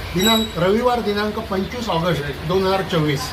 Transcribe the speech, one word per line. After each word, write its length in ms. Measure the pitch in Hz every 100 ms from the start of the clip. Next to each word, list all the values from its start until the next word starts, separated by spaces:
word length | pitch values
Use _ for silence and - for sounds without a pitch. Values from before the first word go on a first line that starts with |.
| - 170
दिनांक, 260 | 214 226 220 175
रविवार 420 | 185 220 247 240
दिनांक 400 | 202 208 214 208
पंचवीस 500 | - 190 180 247 208
ऑगस्ट 320 | 165 175 143 143 135 160
दोन 180 | 190 190
हजार 160 | 190
चोवीस 400 | - 170 151 135 -